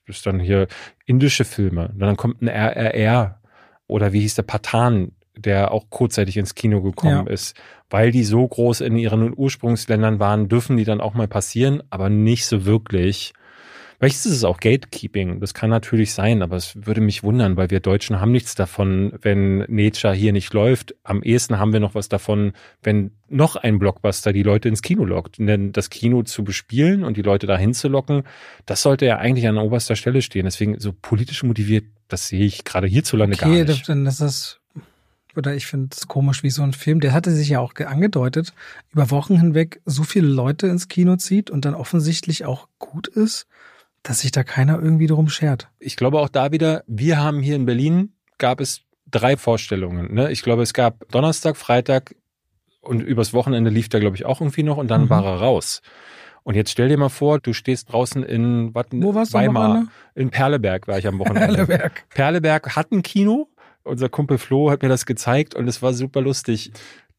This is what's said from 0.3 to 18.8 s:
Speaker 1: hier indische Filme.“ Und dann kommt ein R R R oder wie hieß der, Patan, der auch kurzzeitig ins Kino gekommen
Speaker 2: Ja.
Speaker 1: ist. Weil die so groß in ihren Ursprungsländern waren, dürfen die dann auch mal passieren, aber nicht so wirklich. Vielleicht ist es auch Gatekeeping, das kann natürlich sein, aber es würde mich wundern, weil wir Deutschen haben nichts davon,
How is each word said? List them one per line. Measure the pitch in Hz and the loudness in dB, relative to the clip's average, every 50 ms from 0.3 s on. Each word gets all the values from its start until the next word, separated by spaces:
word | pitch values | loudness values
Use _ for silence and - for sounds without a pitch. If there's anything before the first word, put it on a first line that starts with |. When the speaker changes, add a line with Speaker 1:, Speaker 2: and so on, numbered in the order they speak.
| 95 95 | -2 -2
Speaker 1:
hier | 90 87 101 98 95 92 - - - - - _ _ | 0 2 2 2 2 0 -4 -10 -20 -20 -20 _ _
indische | - 123 127 139 143 - - 110 | 0 2 4 4 4 2 0 -2
Filme.“ | - - - 101 92 82 85 85 87 107 | -2 -2 -2 -2 0 0 -2 -4 -6 -4
Und | 98 | -2
dann | 98 101 101 - | 0 0 0 0
kommt | - 120 123 - | 0 -4 -4 -2
ein | 117 117 | -4 -4
R | - 107 107 113 - | -2 0 0 0 0
R | - 113 113 113 | 0 -2 -2 0
R | 110 107 107 120 123 113 98 95 - _ _ _ _ _ _ _ _ _ - | 2 2 2 4 2 2 0 -4 -8 _ _ _ _ _ _ _ _ _ -6
oder | - 107 101 101 | -2 0 0 2
wie | 95 107 | 2 0
hieß | 104 107 - | 0 0 -2
der, | - 107 | -4 -4
Patan, | - - 107 - - - 113 120 123 120 101 92 85 - _ _ _ _ - | -4 -6 -6 -4 -2 0 2 2 4 2 2 0 -2 -6 _ _ _ _ -8
der | 104 104 98 98 101 - | -4 0 0 2 2 0
auch | - 107 - _ | 0 -2 -4 _
kurzzeitig | - - 127 113 - - 101 95 92 | -4 -2 -2 0 0 0 -2 0 0
ins | 104 98 - - | -2 -4 -4 -4
Kino | - - 113 104 101 | -2 0 0 2 2
gekommen | 92 98 90 - - 156 143 - - - | 0 -2 -2 0 2 2 2 2 0 -2
Speaker 2:
Ja. | |
Speaker 1:
ist. | - 92 - - - - - - - - _ _ | -4 -6 -8 -10 -14 -16 -20 -20 -20 -20 _ _
Weil | - 98 113 120 | 2 4 4 4
die | 117 127 117 | 4 4 2
so | 101 107 117 127 | 2 4 2 2
groß | 113 - - 117 120 120 - | 2 0 0 0 2 2 0
in | 131 123 113 117 | 0 0 0 0
ihren | 113 110 107 110 113 117 120 139 | 0 0 2 2 2 0 0 0
Ursprungsländern | 139 135 135 - - 117 117 110 - - 113 107 110 110 110 101 | -2 -2 -2 -2 -2 -2 -2 -2 0 0 0 2 2 2 2 2
waren, | 104 101 104 107 107 98 | 2 2 2 2 0 2
dürfen | 113 120 117 - 135 | 0 0 0 0 0
die | 117 107 | 0 0
dann | 110 107 107 | 0 -2 -2
auch | - 110 101 | -4 -4 -4
mal | 120 110 104 | -2 -4 -2
passieren, | - 107 98 - - 113 123 135 139 151 - _ | -2 -4 -4 -4 -2 0 0 0 0 -2 -4 _
aber | - 92 95 98 | -6 -4 -2 0
nicht | 104 107 107 110 120 117 - | 2 4 4 4 2 2 0
so | - 117 104 95 | -2 -2 0 2
wirklich. | 98 107 110 107 - 104 92 87 95 98 - - - - _ _ - - - - - - - - - - _ | 2 2 2 0 0 0 0 0 0 0 -2 -6 -12 -14 _ _ -20 -20 -20 -20 -20 -20 -20 -20 -20 -4 _
Vielleicht | - 139 139 - | 0 0 0 0
ist | - | -2
es | 233 170 127 113 | -2 0 2 2
auch | 87 90 - | 0 0 2
Gatekeeping, | - 113 117 139 - - - - - 107 - 101 95 90 90 95 | 2 2 2 2 0 -6 -14 -14 -12 -8 -6 -4 -4 -4 -4 -6
das | 98 98 - | -8 -8 -8
kann | - - 110 | -4 -2 0
natürlich | 113 113 113 - - 110 110 104 - | 0 0 0 0 0 0 0 0 0
sein, | - 98 107 117 107 92 | 0 0 2 2 2 0
aber | 85 90 | -2 -4
es | 90 87 - - 104 101 | -6 -6 -8 -12 -10 -6
würde | 104 107 110 | -4 0 2
mich | 107 104 98 - - | 2 2 0 0 -2
wundern, | 104 110 123 117 98 90 87 | 0 2 2 2 2 2 2
weil | 92 87 | 0 0
wir | 95 95 | 0 0
Deutschen | - 95 95 104 - - 107 92 | 2 2 0 0 0 -2 -4 0
haben | 95 113 | 2 2
nichts | 123 123 - - - | 2 2 0 -2 -4
davon, | - 98 90 - - | -4 -4 -4 -2 -2